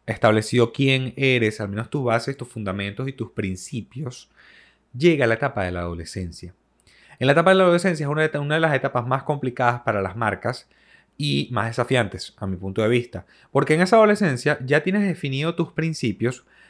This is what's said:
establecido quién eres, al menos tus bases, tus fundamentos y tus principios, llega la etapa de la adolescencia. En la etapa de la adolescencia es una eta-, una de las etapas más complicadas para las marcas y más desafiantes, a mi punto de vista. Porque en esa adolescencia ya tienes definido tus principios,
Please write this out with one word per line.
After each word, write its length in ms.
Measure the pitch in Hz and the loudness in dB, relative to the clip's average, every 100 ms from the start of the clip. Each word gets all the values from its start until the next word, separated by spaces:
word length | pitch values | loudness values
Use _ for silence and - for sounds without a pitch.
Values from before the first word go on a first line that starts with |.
| - | -8
establecido 680 | 107 113 110 107 120 117 | 2 4 4 2 2 2
quién 400 | - 135 131 127 - | 2 0 0 -2 -2
eres, 440 | 135 123 107 - | 0 2 0 -2
al 80 | 101 | -6
menos 220 | 101 117 | -6 -6
tus 120 | 147 | -4
bases, 340 | 120 113 139 135 | 0 0 -2 -10
tus 120 | 120 | -12
fundamentos 580 | 117 98 101 101 101 135 | -8 -6 -6 -6 -6 -8
y 60 | |
tus 180 | 135 113 | -8 -8
principios, 1000 | - 95 92 - 123 - 131 131 - - _ - - _ _ _ 120 | -6 -6 -6 -8 -10 -10 -12 -12 -12 -20 _ -20 -20 _ _ _ 0
llega 300 | 170 151 117 | 2 4 2
la 80 | |
etapa 300 | 113 139 101 | 2 -2 -2
de 80 | 90 | -4
la 80 | 87 | -4
adolescencia. 720 | 87 85 82 - 87 - 87 - _ _ _ _ _ - | -6 -8 -10 -8 -8 -10 -18 -20 _ _ _ _ _ 0
En 60 | 127 | 4
la 60 | |
etapa 180 | 151 170 | 6 6
de 60 | 190 | 6
la 80 | |
adolescencia 400 | 185 175 190 156 | 6 4 2 0
es 60 | 143 | -2
una 140 | 151 | 0
eta-, 160 | 156 151 | 0 -2
una 140 | 143 | -2
de 60 | 160 | 0
las 140 | 160 | 2
etapas 320 | 135 139 127 120 | 2 0 -2 -2
más 160 | 135 | -2
complicadas 580 | - 143 131 123 123 120 | -2 -4 -4 0 0 0
para 200 | 120 104 | -2 -2
las 140 | 95 107 | -2 -2
marcas 520 | 110 95 117 123 - _ _ _ _ - | -2 -2 -4 -6 -12 _ _ _ _ -8
y 280 | 147 139 139 | -4 -2 -2
más 160 | 117 113 | -4 -2
desafiantes, 680 | 117 120 127 104 92 - - | -2 0 0 0 -6 -14 -8
a 80 | 95 | -6
mi 100 | 90 | -6
punto 240 | 95 98 | -6 -2
de 80 | 110 | 2
vista. 380 | 123 117 92 - _ _ | 2 -2 -10 -16 _ _
Porque 240 | 139 139 | -2 2
en 60 | 156 | 2
esa 160 | 190 226 | 4 6
adolescencia 600 | 214 208 185 123 147 147 | 6 4 2 0 -2 -2
ya 200 | 131 151 | 0 0
tienes 180 | 190 208 | 2 0
definido 540 | 202 156 139 135 160 170 | 0 -2 -4 -2 -2 -2
tus 160 | 165 | -4
principios, 760 | - 165 156 120 98 117 - _ _ | -4 -4 -2 -2 0 -2 -4 _ _